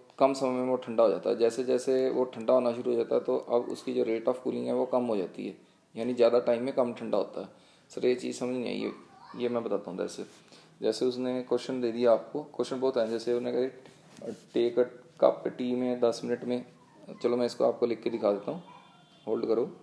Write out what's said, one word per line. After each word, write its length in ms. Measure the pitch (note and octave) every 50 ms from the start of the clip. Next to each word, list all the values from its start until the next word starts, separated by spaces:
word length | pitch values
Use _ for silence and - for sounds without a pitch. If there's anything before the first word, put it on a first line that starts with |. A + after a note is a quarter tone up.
| - - - -
कम 140 | C3+ C3+ C#3
समय 160 | C#3 C#3 C3
में 180 | B2+ B2+ B2+ B2+
वो 80 | C3
ठंडा 260 | B2 - - A2+ A2 A#2
हो 80 | G#2+
जाता 200 | F2+ F2 F2 G#2
है, 60 | G#2+ G#2+
जैसे 260 | A#2 A2+ A2+ B2+ B2+
जैसे 440 | B2 B2+ B2 B2 C3+ C3 C3 C3 C3
वो 140 | B2 B2 B2+
ठंडा 260 | B2+ - A#2+ A2+ A2+ B2+
होना 200 | B2+ B2 A#2+ A#2+
शुरू 180 | A#2+ A#2+ B2
हो 60 | A#2+
जाता 180 | A#2 A#2 - -
है 60 | B2
तो 160 | - - B2+
अब 320 | B2 - - A#2 A#2+ B2 - B2+
उसकी 200 | - - C3 B2
जो 100 | B2 A#2+
rate 240 | A#2 A2+ A2+ A2+ B2+
of 140 | B2+ B2+ -
cooling 240 | B2+ A#2+ A#2+ B2
है 80 | B2 B2
वो 120 | B2 B2+
कम 180 | B2+ - B2+ B2
हो 120 | A#2+ A2
जाती 300 | G2+ F2+ E2 - - G#2
है, 100 | G2+ F#2 - - _ _ _ _ _ -
यानी 200 | A2+ A2+ A#2+ B2+
ज़्यादा 240 | A#2+ A#2+ A#2 A#2+ B2
time 220 | B2 B2 A#2+ A#2 B2
में 100 | C3+ C#3
कम 180 | C#3 B2+ A#2+ A#2
ठंडा 240 | - A#2+ A2 G#2+ G#2
होता 220 | F#2+ - - -
है। 80 | G2 G2 - - - - _ _ _ -
सर 160 | - B2 B2
ये 80 | B2 B2+
चीज़ 240 | B2 B2 B2 B2 -
समझ 180 | C3 B2 B2+
नहीं 100 | B2+ B2
आई, 80 | G2 G2
ये, 160 | G#2 A2 G#2 - - - - - - - - -
ये 120 | A#2+ A#2+ A#2+
मैं 140 | A#2+ A#2+ A2+
बताता 260 | A2 G2+ F#2+ - F#2
हूँ। 80 | F2 F#2
जैसे, 260 | F#2 F#2 - - F#2+ - - - - - - - - - - - -
जैसे 220 | A2 A2 - B2+
उसने 360 | B2+ B2 B2 B2+ B2+ B2+ B2+ B2
question 380 | - B2 B2 - - C3 B2+
दे 120 | B2 A#2 A2
दिया 200 | A#2 B2 A#2 A2+
आपको, 300 | A2+ - - - D3 D3+ - -
question 240 | - B2 - C#3 B2+
बहुत 160 | C3 C3 B2+
है, 120 | B2 A2+ A2
जैसे 240 | A2+ A2+ - B2 A#2+
उन्होंने 340 | A#2+ B2 B2 B2 B2+ B2 C3+
कहा, 640 | - - - - - - - - - - - A#2 G#2+ - - - -
"Take 240 | A#2+ A#2+ A#2+ A#2+ B2+
a 100 | B2 - - - - - - - C3+
cup 240 | C3 - - - - -
tea 200 | - B2+ B2 B2
में 240 | B2 B2+ B2 B2 B2
दस 200 | B2 A#2 A2+ - -
मिनट 200 | A#2+ A#2+ A#2 -
में," 200 | A#2+ B2 B2 B2 - - - - _ - - - - - - -
चलो 140 | A#2+ A#2+
मैं 100 | B2 B2
इसको 180 | A#2 - - B2+
आपको 220 | A#2+ A2+ - A#2+
लिख 160 | A#2+ A#2 A2 -
के 80 | A#2+
दिखा 220 | A#2 A2+ A2 G#2 G2+
देता 200 | G2 - C3+ D3+
हूँ, 100 | F3+ - - - - - - - - - _ - - -
Hold 200 | G#2+ A2 A#2 A2+
करो। 180 | A#2 A2 A2+ C3 - - -